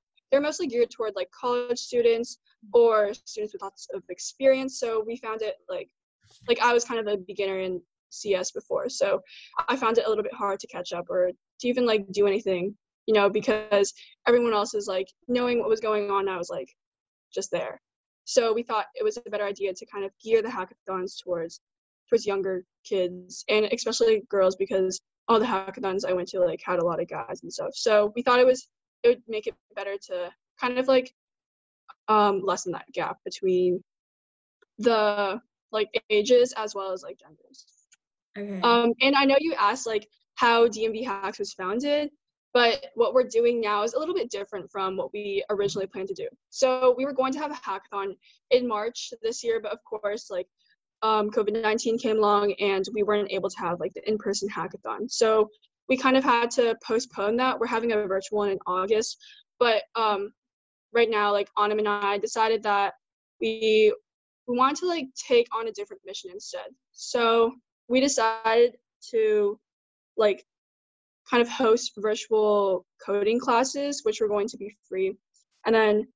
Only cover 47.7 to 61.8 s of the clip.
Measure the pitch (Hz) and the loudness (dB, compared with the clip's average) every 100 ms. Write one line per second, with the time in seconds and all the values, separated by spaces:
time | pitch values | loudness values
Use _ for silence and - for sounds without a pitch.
47.7 | 196 - 202 196 180 _ _ - 254 247 | -10 -8 -8 -8 -10 _ _ 2 2 2
48.7 | 214 220 - - 240 226 240 233 226 208 | -2 -4 -8 -12 -8 -6 -4 -4 -4 -4
49.7 | 226 - 214 208 220 - 185 185 _ _ | -10 -10 -8 -6 -6 -8 -8 -10 _ _
50.7 | _ _ _ 220 214 208 214 208 220 220 | _ _ _ 0 0 0 0 0 0 0
51.7 | 226 233 226 226 220 208 208 208 - 202 | 0 0 0 0 2 4 4 2 0 0
52.7 | 196 190 214 202 208 196 190 190 - 180 | 0 -2 -2 0 0 -2 -4 -4 -4 -6
53.7 | 175 - - - 214 202 202 202 185 165 | -4 -6 -6 -4 -2 -2 -4 -6 -6 -8
54.7 | 202 220 - 247 - 220 220 214 _ _ | -10 -10 -8 -4 0 4 4 2 _ _
55.7 | _ - 262 262 262 269 240 240 - 233 | _ -2 2 4 4 4 2 2 0 0
56.7 | 226 - 226 - - 202 233 262 - 240 | 0 -2 -4 -4 -4 -2 0 0 -2 -2
57.7 | 233 233 214 196 190 190 208 202 190 175 | -2 0 0 0 -4 -2 -2 -2 -2 -4
58.7 | 180 196 - 247 - - - _ - 240 | -2 0 0 0 -8 -20 -20 _ 0 2
59.7 | 214 - 233 220 202 202 - _ _ _ | 2 -2 -2 0 0 -4 -12 _ _ _
60.7 | _ _ 233 226 214 208 202 202 - 208 | _ _ 2 2 2 2 0 -2 0 0
61.7 | 214 | 2